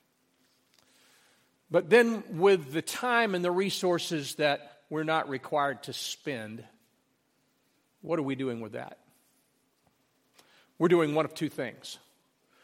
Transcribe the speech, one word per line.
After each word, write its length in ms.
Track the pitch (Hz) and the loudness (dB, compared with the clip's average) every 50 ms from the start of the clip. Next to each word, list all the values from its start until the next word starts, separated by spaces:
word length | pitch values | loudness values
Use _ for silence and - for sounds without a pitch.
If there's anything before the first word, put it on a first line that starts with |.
| _ _ _ _ _ _ _ _ _ _ _ _ _ _ _ _ _ _ _ _ _ _ _ _ _ _ _ _ _ _ _ _ _ - | _ _ _ _ _ _ _ _ _ _ _ _ _ _ _ _ _ _ _ _ _ _ _ _ _ _ _ _ _ _ _ _ _ 0
But 200 | 156 170 170 156 | 0 0 4 6
then 340 | 208 240 233 233 226 202 - - | 8 8 8 6 2 -2 -6 -8
with 420 | 185 156 185 202 196 175 147 131 147 | -2 4 6 6 6 4 2 -2 -6
the 80 | 165 | -6
time 540 | - - - - 247 247 240 233 226 208 190 | -6 -6 -6 -4 -2 0 2 2 2 2 0
and 100 | 180 175 | 0 0
the 60 | 180 | 0
resources 840 | 175 185 202 190 - - 196 180 175 165 - - 170 151 139 - - | 0 0 0 0 -2 -2 0 0 0 0 -2 -4 -4 -4 -4 -6 -2
that 440 | - 151 143 143 - - - - - _ - | 0 2 2 2 0 -4 -12 -20 -20 _ -8
we're 140 | 151 156 156 | -6 -4 -2
not 260 | 156 160 160 - 143 | 0 0 0 -2 -2
required 540 | 135 127 - - 156 147 139 139 131 - - | -6 -8 -6 -2 0 0 0 0 -2 -6 -10
to 100 | 139 123 | -12 -12
spend, 720 | - - - - - - 151 135 113 110 107 110 120 - - _ _ _ _ _ _ _ _ _ _ _ _ _ _ _ _ _ _ _ _ _ _ _ _ _ _ | -10 -10 -10 -12 -10 -8 -8 -6 -6 -8 -10 -12 -14 -16 -20 _ _ _ _ _ _ _ _ _ _ _ _ _ _ _ _ _ _ _ _ _ _ _ _ _ _
what 160 | 190 156 170 | -6 -4 -2
are 60 | 165 139 | -2 0
we 120 | 135 135 | -2 -2
doing 260 | 127 135 127 117 113 | -2 -4 -4 -6 -6
with 120 | 113 107 120 | -8 -10 -10
that? 240 | 120 127 - - - _ _ _ _ _ _ _ _ _ _ _ _ _ _ _ _ _ _ _ _ _ _ _ _ _ _ _ - - _ _ _ _ _ _ | -10 -12 -12 -16 -20 _ _ _ _ _ _ _ _ _ _ _ _ _ _ _ _ _ _ _ _ _ _ _ _ _ _ _ -20 -20 _ _ _ _ _ _
We're 100 | - 160 | 0 4
doing 260 | 180 180 170 160 147 147 | 4 6 6 4 4 2
one 120 | 156 151 | 0 0
of 80 | - - | -2 -4
two 160 | - 160 139 | -6 -6 -6
things. 500 | - - 131 110 - - - - - - - _ _ _ _ _ _ _ _ _ _ _ | -4 -6 -8 -8 -10 -12 -16 -18 -18 -18 -20 _ _ _ _ _ _ _ _ _ _ _